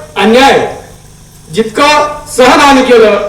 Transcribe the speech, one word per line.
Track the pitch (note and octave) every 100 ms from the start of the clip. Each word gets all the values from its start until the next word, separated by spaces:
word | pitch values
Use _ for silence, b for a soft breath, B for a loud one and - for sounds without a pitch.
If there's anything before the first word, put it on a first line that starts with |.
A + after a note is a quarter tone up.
| - -
अन्याय, | G#3 B3 C4+ - - - - - - - - - -
जितकं | F3 A3 B3+ D4 D4+ D4 - - -
सहन | C4 D4+
आम्ही | C#4+ C4
केलं, | B3+ A#3 G#3+ G3+